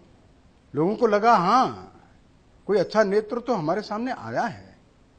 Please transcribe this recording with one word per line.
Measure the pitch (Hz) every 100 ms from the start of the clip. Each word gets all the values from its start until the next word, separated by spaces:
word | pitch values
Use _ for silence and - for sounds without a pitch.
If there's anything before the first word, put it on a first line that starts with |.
| _ _ _ _ _ _ _
लोगों | 135 175 214
को | 233
लगा, | 208 226
"हाँ, | 214 175 247 190 120 190 - - _ _ _ _ _ -
कोई | 202
अच्छा | 160 214
नेतृत्व | 208 208 208 233 240
हमारे | 214 151 196
सामने | 208 208 254
आया | - 113 135
है।" | 220 196 - - _ _ _